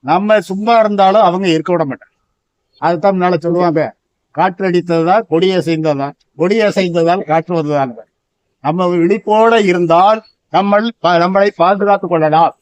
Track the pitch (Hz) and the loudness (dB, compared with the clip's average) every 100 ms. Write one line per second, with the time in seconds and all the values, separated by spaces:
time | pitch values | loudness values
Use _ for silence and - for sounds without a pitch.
0 | 127 170 208 214 180 190 214 233 214 202 | -2 -2 2 0 0 -6 0 2 2 2
1 | 190 202 196 180 190 160 156 175 156 123 | 2 4 2 0 0 -2 0 -2 -2 -8
2 | _ _ _ _ _ _ _ _ 151 175 | _ _ _ _ _ _ _ _ -4 0
3 | 196 190 180 175 170 170 175 160 147 - | -2 0 0 -2 -2 -2 0 -2 -4 -8
4 | _ _ _ - 175 180 190 175 175 165 | _ _ _ -2 -2 -2 -2 -2 0 -2
5 | 165 202 226 160 190 185 151 160 156 139 | 2 0 0 -2 0 -2 -2 -2 -2 -4
6 | 139 - _ - 170 220 208 - 185 170 | -6 -12 _ -6 -2 0 0 0 -2 -2
7 | 165 185 - 160 160 175 147 147 131 113 | 0 -2 -2 -4 -2 -4 -2 -2 -4 -8
8 | - _ _ _ _ _ 143 170 180 175 | -20 _ _ _ _ _ -6 -2 -2 0
9 | 170 214 - 214 226 233 202 175 175 165 | 0 0 0 2 4 2 0 0 2 4
10 | 190 220 _ _ _ 170 196 202 226 - | 4 0 _ _ _ -2 0 0 -2 -4
11 | 170 175 175 196 202 202 170 202 202 196 | 0 2 2 2 0 0 0 0 0 0
12 | 185 170 156 156 165 - | 0 -2 0 2 0 -2